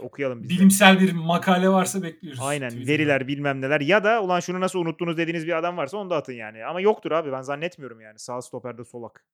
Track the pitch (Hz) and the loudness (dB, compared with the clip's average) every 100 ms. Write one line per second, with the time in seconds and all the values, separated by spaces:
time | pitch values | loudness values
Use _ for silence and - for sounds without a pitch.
0 | 123 - 135 120 123 180 190 196 196 190 | -10 -6 -4 -4 -2 6 6 8 8 8
1 | 185 170 160 170 190 180 190 190 180 190 | 4 2 0 0 2 2 4 4 2 -2
2 | 170 - 165 131 135 147 127 117 117 151 | -6 -10 -12 -6 -4 -2 -4 -6 -2 0
3 | 151 135 127 143 143 135 135 151 143 208 | 2 0 -2 -4 -4 -2 -2 0 2 2
4 | 202 233 185 175 175 180 185 185 165 160 | 4 2 2 -2 -2 -2 -2 -2 -4 -4
5 | 170 160 165 170 160 165 170 175 143 208 | -4 -2 -2 -4 -4 -2 -2 -4 -6 -6
6 | 190 160 135 120 110 110 120 170 202 214 | -4 -4 -4 -10 -14 -12 -8 0 2 2
7 | 160 156 151 131 131 143 170 170 131 113 | 0 -2 -2 -6 -6 -6 -8 -10 -18 -18
8 | 107 107 - 123 120 127 123 117 120 120 | -20 -18 -10 -10 -10 -12 -10 -12 -14 -14
9 | 113 - _ | -16 -18 _